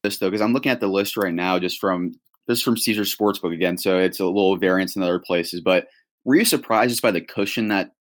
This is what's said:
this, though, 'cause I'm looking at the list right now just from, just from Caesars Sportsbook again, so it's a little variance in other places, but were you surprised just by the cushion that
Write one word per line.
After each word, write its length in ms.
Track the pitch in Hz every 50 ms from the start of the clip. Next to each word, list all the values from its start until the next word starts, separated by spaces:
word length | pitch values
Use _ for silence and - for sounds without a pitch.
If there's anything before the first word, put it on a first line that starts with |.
| -
this, 140 | 101 -
though, 120 | - - 92
'cause 120 | 98 107
I'm 120 | 107 110 120
looking 180 | 110 - 139
at 80 | 127 120
the 80 | 107
list 300 | 98 95 98 101 101 -
right 160 | 110 101 90 85
now 260 | 85 90 92 92 90
just 200 | 87 90 - -
from, 340 | - 98 92 87 90 87 82 - _ _ _ _ _ -
just 140 | 120 117 -
from 140 | 127 117
Caesars 380 | 113 - - 107 107 101 98 -
Sportsbook 380 | - 107 104 95 - - 87 85
again, 240 | 82 90 87 90
so 200 | 90 - 98 92
it's 220 | 92 92 90 92 -
a 60 | 98
little 320 | 87 92 104 98 92 98
variance 380 | 90 98 92 92 95 92 85 -
in 80 | 101 95
other 160 | 87 90 90
places, 420 | - - 90 87 85 - - 87
but 260 | 82 92 92 90 - - _ _ _ _ _ _ _
were 100 | 123 135
you 80 | 175 226
surprised 460 | 226 - 135 - - 113 110 117 123
just 120 | 120 -
by 100 | - 117
the 100 | 95 85
cushion 480 | 80 - - - 101 101 - 120 113 107
that 220 | 104 95 95 - _ _